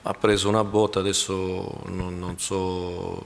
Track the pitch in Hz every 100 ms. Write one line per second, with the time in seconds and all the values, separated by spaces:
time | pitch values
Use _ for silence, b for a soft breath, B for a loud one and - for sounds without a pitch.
0 | - 98 107 104 98 110 104 104 107 98
1 | 95 92 - 95 92 92 95 - - 92
2 | 90 90 90 87 - 98 92 92 90 87
3 | 50 50